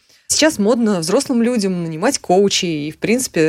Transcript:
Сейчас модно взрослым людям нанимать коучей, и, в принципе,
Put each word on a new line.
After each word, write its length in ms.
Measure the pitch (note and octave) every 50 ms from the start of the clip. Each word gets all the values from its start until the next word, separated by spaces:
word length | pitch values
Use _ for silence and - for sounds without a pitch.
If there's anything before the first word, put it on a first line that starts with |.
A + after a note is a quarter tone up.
| _ _ _ _ _ -
Сейчас 280 | - - D4 D#4+ D#4 -
модно 420 | G3+ G#3 B3+ A#3 A#3 G#3 G#3 F3
взрослым 420 | D#3+ E3 G3 C#4 C#4 - C4 A#3 A3+
людям 420 | A#3 B3+ A#3 G3 F#3+ F#3 F3 E3+
нанимать 340 | E3 D#3+ D#3 F#3+ C#4 C#4 -
коучей, 680 | - - F3+ F#3+ G3+ G3 - - F#3+ E3+ D#3+ D3 D3 D#3
и, 20 | D3+
в 60 | -
принципе, 420 | - - A3+ C4 B3+ - - F3 D#3